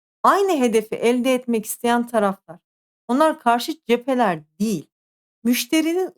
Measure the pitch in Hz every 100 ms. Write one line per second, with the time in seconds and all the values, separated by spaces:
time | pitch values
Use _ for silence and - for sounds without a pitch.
0 | _ _ 240 359 392 311 247 220 214 -
1 | 226 247 262 254 240 226 - - 240 240
2 | 240 226 202 190 - 170 _ _ _ _
3 | - 262 311 302 240 240 277 302 - 240
4 | 254 247 214 160 - - 220 170 - _
5 | _ _ _ _ 233 240 - 320 320 359
6 | 370